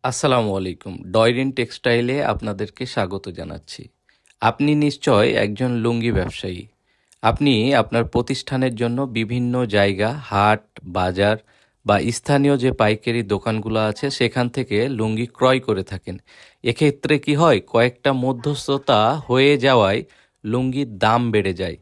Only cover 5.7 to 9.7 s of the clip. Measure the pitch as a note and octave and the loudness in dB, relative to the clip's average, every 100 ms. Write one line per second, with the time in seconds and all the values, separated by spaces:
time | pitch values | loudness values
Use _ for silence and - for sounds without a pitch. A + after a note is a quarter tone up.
5.7 | A#2+ A#2 A#2 A#2 F#2+ F#2 - F#2 F2 - | 0 -2 -2 -2 -2 -4 -8 -10 -12 -16
6.7 | _ _ _ _ _ A2 - C#3+ A#2 B2 | _ _ _ _ _ -2 2 2 2 2
7.7 | C3+ - A#2 F2+ A#2+ A#2+ C3 - C3 C3 | 2 2 -2 0 -2 -2 -6 -4 -2 -2
8.7 | A2+ A#2+ A#2+ C3+ A2 A2 B2 A#2+ B2 A#2+ | 0 -2 -2 -4 -4 -4 -2 -2 -2 0